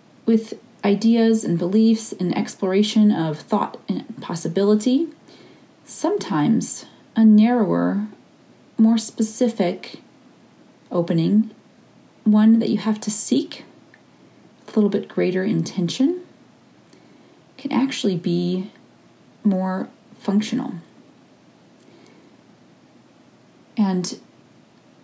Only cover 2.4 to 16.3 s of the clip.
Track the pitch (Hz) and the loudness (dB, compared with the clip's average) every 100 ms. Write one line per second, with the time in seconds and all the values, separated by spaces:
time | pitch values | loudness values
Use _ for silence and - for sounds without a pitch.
2.4 | 214 - 190 190 208 220 208 208 160 151 | -6 -4 -2 0 2 4 4 2 -2 -6
3.4 | - 208 - - - 180 - - - 170 | -4 -4 -4 -8 -8 -8 -10 -14 -10 -8
4.4 | 170 180 202 214 247 269 330 - - - | -4 0 2 2 2 0 -2 -8 -20 -20
5.4 | - - - _ - - 320 415 - - | -20 -20 -20 _ -12 -6 -4 -4 -2 0
6.4 | 147 202 170 - - - _ - 220 208 | 0 0 -2 -8 -12 -20 _ 4 6 8
7.4 | 220 247 185 170 175 196 214 - _ _ | 6 4 2 0 0 -2 -6 -10 _ _
8.4 | _ _ _ - 220 226 - - 214 - | _ _ _ 2 4 4 -2 -4 -4 0
9.4 | 247 - 180 - - - - _ _ _ | -2 0 -2 -4 -12 -20 -20 _ _ _
10.4 | _ _ _ _ _ 175 170 170 165 208 | _ _ _ _ _ -4 0 0 2 2
11.4 | 220 - _ _ _ _ _ _ - 208 | 0 -6 _ _ _ _ _ _ 2 4
12.4 | 220 226 - - 220 214 - - - 262 | 6 4 2 -2 -2 -4 -4 -6 -2 -2
13.4 | - - - - _ _ _ _ - _ | -2 -10 -20 -20 _ _ _ _ -20 _
14.4 | - _ - - 202 196 - - 180 185 | -20 _ -8 -2 -2 -2 -6 -4 -2 -2
15.4 | 196 165 165 - 170 - 277 359 - | -2 -2 -4 -4 -4 0 -2 -2 -10